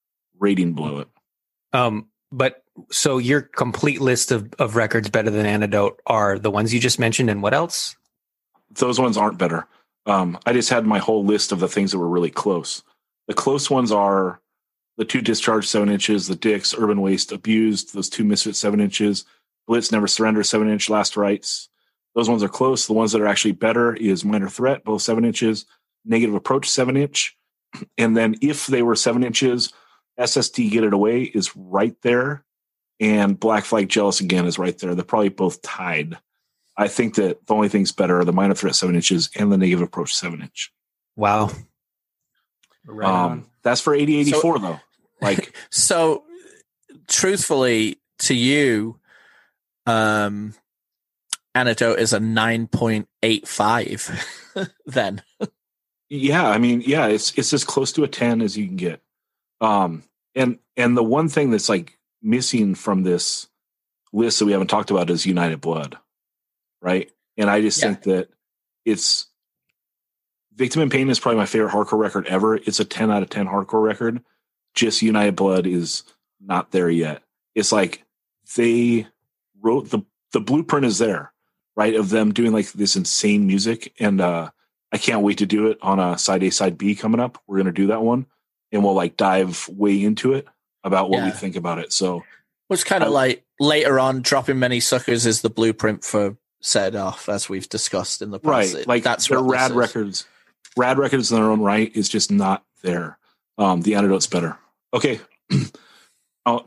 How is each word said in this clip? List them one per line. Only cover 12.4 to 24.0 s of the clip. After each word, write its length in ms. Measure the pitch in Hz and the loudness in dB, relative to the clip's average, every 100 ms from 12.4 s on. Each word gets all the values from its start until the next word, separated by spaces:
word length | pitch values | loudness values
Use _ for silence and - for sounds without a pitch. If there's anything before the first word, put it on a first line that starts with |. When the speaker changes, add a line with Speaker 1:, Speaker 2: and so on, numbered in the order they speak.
| 104 87 - - _ _ _ _ - | -2 -2 -4 -12 _ _ _ _ -8
Speaker 1:
The 60 | |
close 360 | - 135 143 139 | -4 0 0 0
ones 220 | 135 117 | 0 2
are 500 | 104 101 98 92 90 _ _ _ _ _ - | 2 4 2 0 -6 _ _ _ _ _ -8
the 80 | |
two 160 | 107 131 | -4 -2
Discharge 440 | 113 110 - 110 98 | 0 0 2 0 0
seven 220 | 107 104 | 0 2
inches, 380 | 101 - 104 92 | 0 0 0 -2
the 80 | |
Dicks, 400 | 87 110 104 - - | -2 0 0 -2 0
Urban 220 | 104 101 | 0 2
Waste, 300 | 95 95 - | 0 0 -2
Abused, 640 | 104 113 110 110 98 - | -6 0 2 2 0 -6
those 160 | 98 95 | -8 -8
two 140 | - | -2
Misfit 300 | 104 104 107 | 0 0 -2
seven 240 | - 104 104 | -2 0 2
inches, 440 | 101 - 104 98 - _ _ _ - | 0 0 0 -2 -8 _ _ _ -2
Blitz, 240 | 117 - | 0 0
Never 160 | 110 101 | 0 0
Surrender 360 | - 113 107 | 2 2 2
seven 260 | 101 110 107 | 2 2 2
inch, 200 | 104 - | 0 0
Last 260 | 107 101 | 0 0
Rites. 540 | 104 101 101 - - - _ _ _ _ | 0 0 0 -4 -10 -12 _ _ _ _
Those 140 | 117 117 | -2 0
ones 140 | 117 | 0
are 60 | 101 | -2
close. 360 | - 131 123 | 0 0 0
The 80 | - | 0
ones 180 | 110 110 | 0 2
that 100 | 110 | 2
are 60 | 104 | 2
actually 260 | 101 110 | 2 0
better 400 | 90 110 117 120 | 0 0 2 0
is 300 | 110 | 0